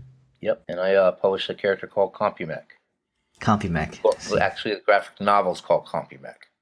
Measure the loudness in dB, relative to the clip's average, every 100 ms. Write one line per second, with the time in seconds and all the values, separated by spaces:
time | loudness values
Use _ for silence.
0 | -6 _ _ _ -6 -6 _ -4 2 4
1 | 4 2 0 0 -4 -4 -2 -2 -4 -2
2 | -2 0 -4 -4 -10 -10 -14 _ _ _
3 | _ _ _ _ 0 0 0 -4 -4 -2
4 | 0 0 -2 0 -2 -2 -6 -6 2 2
5 | 2 _ 2 2 2 -4 0 0 0 -10
6 | -10 -16 -20 -20 _ _